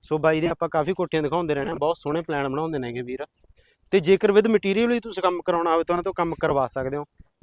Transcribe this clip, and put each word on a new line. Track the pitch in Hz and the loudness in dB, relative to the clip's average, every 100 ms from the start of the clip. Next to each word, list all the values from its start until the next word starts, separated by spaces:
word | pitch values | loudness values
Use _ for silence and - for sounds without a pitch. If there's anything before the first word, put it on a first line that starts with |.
ਸੋ | - 156 | -4 0
ਬਾਈ | 156 160 | 2 2
ਦੇ | 165 | 0
ਆਪਾਂ | 165 165 | -2 -2
ਕਾਫੀ | 160 147 | 0 -2
ਕੋਠੀਆਂ | 190 175 160 | -2 -2 -2
ਦਿਖਾਉਂਦੇ | 151 175 165 | 0 -2 -2
ਰਹਿਣਾ, | 143 139 | -2 -2
ਬਹੁਤ | 165 147 170 | -2 -2 -2
ਸੋਹਣੇ | 147 156 | -4 -4
ਪਲਾਨ | 165 147 139 | -2 -4 -2
ਬਣਾਉਂਦੇ | 135 165 151 | -2 -4 -4
ਨੇਗੇ | 120 120 | -6 -8
ਵੀਰ। | 123 127 147 _ _ _ _ _ _ | -8 -10 -10 _ _ _ _ _ _
ਤੇ | 196 | 0
ਜੇਕਰ | 160 196 214 | 4 4 6
with | 202 220 | 4 4
material | 214 196 196 233 | 2 2 2 2
ਵੀ | 240 | 0
ਤੁਸੀਂ | 226 185 | -4 0
ਕੰਮ | 180 175 | 0 0
ਕਰਾਉਣਾ | 180 170 170 | -2 0 2
ਹੋਵੇ | 165 | 0
ਤਾਂ | 165 | 2
ਉਹਨਾਂ | 175 | 0
ਤੋਂ | 180 | 0
ਕੰਮ | 185 170 156 | -2 -2 0
ਕਰਵਾ | 156 139 127 | 0 0 0
ਸਕਦੇ | 135 131 143 | -4 -6 -6
ਹੋ, | 147 _ - _ | -10 _ -20 _